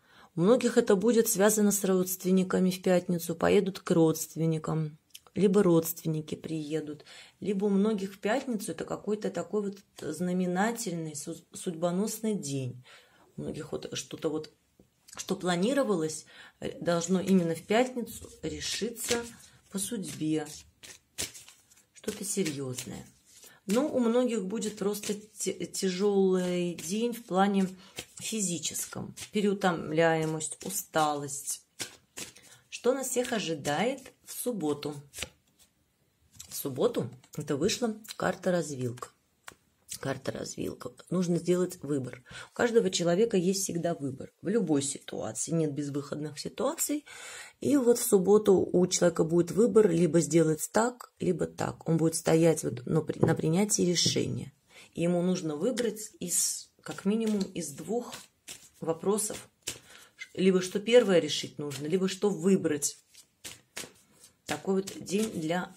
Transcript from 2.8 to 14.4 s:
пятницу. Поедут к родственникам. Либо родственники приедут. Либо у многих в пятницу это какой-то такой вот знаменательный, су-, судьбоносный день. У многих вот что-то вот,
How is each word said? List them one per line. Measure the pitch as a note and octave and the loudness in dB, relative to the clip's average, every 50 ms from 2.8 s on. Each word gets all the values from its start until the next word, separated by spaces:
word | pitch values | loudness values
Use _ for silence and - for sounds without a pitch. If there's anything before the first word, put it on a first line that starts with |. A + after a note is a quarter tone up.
пятницу. | - F#3+ F3+ F3 F3+ - F3 E3+ - - E3 | 2 2 2 4 2 0 -2 -2 -2 -4 -4
Поедут | - - E3+ F3+ G3+ F#3 F#3+ F#3+ - | 0 2 4 4 4 4 2 -4 -6
к | - - | -2 2
родственникам. | F#3 E3 E3 D#3+ D#3+ D#3+ - - - D#3 D#3+ E3 D#3+ D#3 D#3 - D#3+ D#3+ D#3 D3+ D3+ - _ _ _ - _ - _ | 4 6 6 6 4 0 -4 -8 -4 -2 0 0 0 0 -2 -4 -2 -2 -4 -4 -6 -12 _ _ _ -20 _ -12 _
Либо | - F#3 G#3 F#3 G#3 | 0 2 4 4 6
родственники | G3+ F3+ E3+ E3 E3 - - - - D#3+ D#3 D#3 D3+ - - | 6 6 6 4 4 0 -6 -6 -4 -4 -4 -4 -4 -8 -10
приедут. | - - - D#3+ D#3+ D3+ D3 D#3 D#3 D3+ D3+ D3+ D3+ - - - - - - _ _ | -12 -8 -8 -6 -6 -6 -4 -4 -6 -6 -6 -12 -14 -16 -20 -20 -20 -20 -20 _ _
Либо | - F#3 G#3 F#3+ G3+ | -6 -4 -2 0 0
у | G#3 | 2
многих | G3 F#3+ G3+ A3 A3 G3 F#3+ G3 - | 2 2 2 2 0 -2 -4 -6 -8
в | - | -6
пятницу | - G3+ A3+ C#4 C4+ C4+ A#3+ G3 - - | -4 -2 -2 -2 -2 -4 -6 -6 -6 -6
это | - - - | -8 -8 -6
какой-то | - E3 D#3+ - - G#3+ G#3 G#3 F#3+ | -6 -8 -8 -4 -4 -4 -4 -4 -6
такой | F#3+ F#3 E3+ - - G#3+ | -4 -4 -6 -4 -4 -4
вот | G3+ G3 G3 - - _ _ - | -4 -4 -8 -10 -18 _ _ -12
знаменательный, | - C#3 D#3 D3+ F3+ F3+ F3+ F#3 F#3 F3+ F3+ F#3 G3+ A3+ A#3 A#3 - F#3+ F#3+ E3+ D#3+ D#3 D#3 - | -8 -8 -6 -4 -2 -2 0 0 0 0 0 0 0 0 -2 -4 -6 -6 -6 -6 -6 -8 -8 -10
су-, | - - E3 E3 - _ | -10 -10 -12 -12 -14 _
судьбоносный | - - - - E3 D#3+ F3 F3 F3 F#3 G#3 A3 A3 - - A3 G#3 | -18 -10 -8 -8 -6 -2 -2 0 0 0 -2 -2 -4 -4 -4 -4 -4
день. | F#3 D3 C#3 C#3 C#3 C3 B2 A#2+ - - - - - _ _ _ _ _ _ _ | -2 -4 -4 -6 -4 -4 -6 -8 -12 -16 -20 -20 -20 _ _ _ _ _ _ _
У | - | -10
многих | D3+ D3 D3 D3+ D3+ - - | -10 -8 -8 -10 -10 -8 -8
вот | - - - - - | -10 -8 -8 -10 -10
что-то | - - - - - D#3+ | -10 -10 -12 -6 -4 -4
вот, | D3+ D#3 | -2 -4